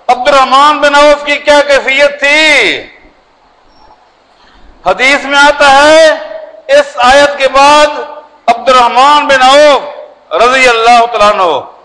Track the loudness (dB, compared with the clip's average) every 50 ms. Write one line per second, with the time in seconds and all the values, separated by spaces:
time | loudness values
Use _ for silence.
0 | _ -6 -6 -4 -2 -2 0 0 0 0 2 2 2 2 0 0 0 0 2 2
1 | 2 2 2 0 -2 -6 -8 -4 -2 0 0 0 2 0 -2 -2 -2 -2 -2 0
2 | -2 -2 -2 -4 -4 -2 0 0 0 0 0 0 -2 -2 -4 -6 -10 -16 -20 _
3 | _ _ _ _ _ _ _ _ _ _ _ _ _ _ _ _ _ _ _ _
4 | _ _ _ _ _ _ _ _ _ _ _ _ -20 -20 -20 _ -6 -6 -4 -2
5 | -2 -2 -2 -2 -4 -2 0 2 2 2 2 2 2 2 4 4 4 4 4 4
6 | 4 2 0 -2 -6 -12 -16 -16 -18 -20 -20 -16 -6 -2 0 0 0 -2 -4 -2
7 | 0 2 2 2 2 0 -2 -4 -4 -2 0 2 2 2 2 2 2 0 -2 -6
8 | -12 -14 -16 -20 -20 -20 _ _ _ -4 -4 -2 -2 0 2 2 2 0 0 0
9 | 2 2 2 0 0 0 0 2 2 2 4 4 4 2 2 0 -2 -8 -14 -18
10 | -20 -20 -20 _ _ _ -4 -2 0 0 0 0 0 0 0 0 2 2 2 2
11 | 2 0 -2 0 0 0 0 0 -2 -2 -2 -4 -8 -10 -18 -20